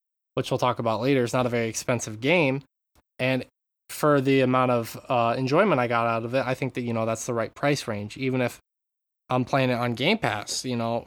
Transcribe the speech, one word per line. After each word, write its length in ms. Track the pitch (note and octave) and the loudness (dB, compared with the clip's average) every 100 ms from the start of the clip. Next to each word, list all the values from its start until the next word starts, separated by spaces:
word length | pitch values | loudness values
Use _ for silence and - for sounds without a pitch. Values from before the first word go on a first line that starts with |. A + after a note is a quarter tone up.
| _ _ _ - | _ _ _ -8
which 160 | - | -4
we'll 60 | C3 | 0
talk 220 | B2 A#2 | 0 0
about 220 | A#2 G#2+ | 0 0
later, 220 | C3 C3+ | 2 2
is 100 | A#2+ | 2
not 120 | C3 B2 | 0 0
a 40 | |
very 180 | A#2+ A2+ | -2 -4
expensive 520 | - - A#2+ - G#2+ | -4 -4 -4 -4 -4
game. 420 | C3 F3+ C#3 C3+ - _ _ _ _ - | 0 2 2 0 -6 _ _ _ _ -4
And 280 | B2+ C3 - _ _ _ - | -2 -2 -4 _ _ _ -16
for 320 | - D3 C#3+ | 0 4 4
the 200 | C3+ C3+ | 4 4
amount 300 | B2+ B2+ B2+ | 4 4 4
of, 280 | A#2+ A2+ A#2 - | 2 -2 -8 -2
uh, 260 | B2 A#2 B2 | 0 2 0
enjoyment 420 | C3 D#3 G#3 C3+ | 2 4 4 2
I 80 | A#2+ | 2
got 200 | A#2 A#2 | 2 0
out 160 | A2+ A#2 | 0 -2
of 80 | |
it, 120 | C3 B2 | -2 -2
I 80 | |
think 200 | C3 C3 C3 | -2 -4 -4
that, 60 | |
you 120 | A#2+ | -4
know, 120 | A2+ A2+ | -2 -2
that's 200 | A2+ - | -2 -4
the 80 | |
right 200 | A#2 G#2+ | -4 -4
price 340 | - C#3+ C#3+ - | -2 0 0 -2
range. 300 | G#2 G#2 C#3 | -6 -8 -6
Even 240 | C3 B2+ | -2 0
if 180 | A#2+ - _ _ _ _ _ _ - | -2 -4 _ _ _ _ _ _ -4
I'm 160 | B2+ A#2+ | -2 0
playing 240 | C#3 B2+ | 2 2
it 60 | A#2+ | 0
on 180 | A#2+ | -2
Game 240 | A2+ D3 A3 | 0 0 0
Pass, 460 | B2 G#2 - - B2+ | 0 -4 -6 -8 -6
you 100 | A#2+ | -4
know, 300 | A#2 A#2 | -2 -4